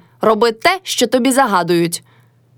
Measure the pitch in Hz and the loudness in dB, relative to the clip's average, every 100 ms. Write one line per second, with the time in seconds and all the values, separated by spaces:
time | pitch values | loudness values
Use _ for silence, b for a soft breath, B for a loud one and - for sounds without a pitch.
0 | b b 214 214 233 226 339 381 - - | b b 0 2 0 0 -2 -2 -4 -4
1 | 247 254 247 254 262 196 170 175 170 165 | 0 0 0 2 2 0 0 0 0 -4
2 | b b b b _ | b b b b _